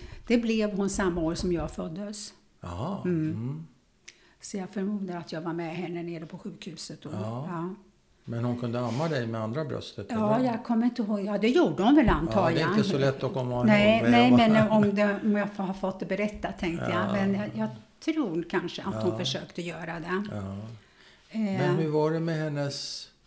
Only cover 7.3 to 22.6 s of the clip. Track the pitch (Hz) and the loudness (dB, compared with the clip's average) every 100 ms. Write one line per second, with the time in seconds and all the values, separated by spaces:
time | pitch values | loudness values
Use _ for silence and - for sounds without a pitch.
7.3 | 117 156 170 175 196 _ _ _ _ - | -6 -6 -6 -6 -8 _ _ _ _ -8
8.3 | 117 120 120 120 120 123 113 165 143 117 | -4 -2 -2 -4 -4 -4 -2 -2 -2 -4
9.3 | 113 110 127 151 113 - - 101 226 214 | -4 -4 -6 -6 -8 -10 -12 -6 -2 2
10.3 | 233 254 226 - 233 240 240 208 208 196 | 2 2 -2 -2 0 2 0 -2 -2 -2
11.3 | 208 214 285 262 151 208 294 226 160 165 | 0 4 4 4 4 6 6 6 4 2
12.3 | 208 170 147 160 208 196 147 135 135 131 | 2 4 4 2 2 2 2 2 2 -2
13.3 | 135 123 123 120 208 208 220 233 240 247 | -2 -2 2 6 6 6 6 6 8 8
14.3 | 247 226 220 214 214 202 202 208 202 220 | 8 8 6 6 6 4 4 2 2 2
15.3 | 208 202 - 190 190 190 190 170 190 208 | 2 0 -4 -4 -4 -4 -4 -4 -2 -2
16.3 | - 170 - 180 170 - 180 202 202 196 | -4 -8 -4 -4 -2 -2 0 0 0 0
17.3 | 196 208 220 214 - - _ - 320 240 | 0 -2 -4 -4 -6 -16 _ -4 -2 -2
18.3 | 160 - 185 175 - 196 110 139 - 180 | -2 -2 -2 -2 -6 -6 -2 -2 0 -2
19.3 | 175 165 - 170 160 165 170 165 185 208 | -4 -6 -8 -8 -8 -8 -8 -4 -4 -4
20.3 | 107 98 98 110 113 _ _ - _ _ | -6 -8 -8 -10 -14 _ _ -20 _ _
21.3 | 220 208 190 180 170 156 151 151 165 165 | -4 -2 0 2 2 2 2 2 0 -2
22.3 | 160 156 143 | -2 -2 -2